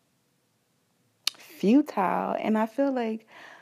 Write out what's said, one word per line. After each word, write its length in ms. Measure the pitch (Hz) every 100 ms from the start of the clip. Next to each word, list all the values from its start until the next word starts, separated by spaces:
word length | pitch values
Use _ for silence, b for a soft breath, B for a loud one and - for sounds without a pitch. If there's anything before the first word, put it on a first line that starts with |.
| _ _ _ _ _ _ _ _ _ _ _ _ - -
futile. 1000 | - - 240 269 294 - 180 185 196 -
And 200 | - 214
I 80 | 220
feel 260 | - 277
like 340 | 254 226 220 - B B B